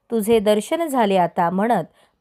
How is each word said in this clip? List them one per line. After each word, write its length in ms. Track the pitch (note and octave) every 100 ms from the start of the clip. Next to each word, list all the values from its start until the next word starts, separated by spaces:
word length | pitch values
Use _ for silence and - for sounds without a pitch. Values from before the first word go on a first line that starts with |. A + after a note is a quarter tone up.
| _
तुझे 280 | A3+ G#3 A3+
दर्शन 460 | G#3 G#3+ - D#4+ E4
झाले 320 | C4 G#3 F#3+
आता" 320 | E3+ - E3+
म्हणत 340 | F#3 A3+ G#3 D#3 _ _ _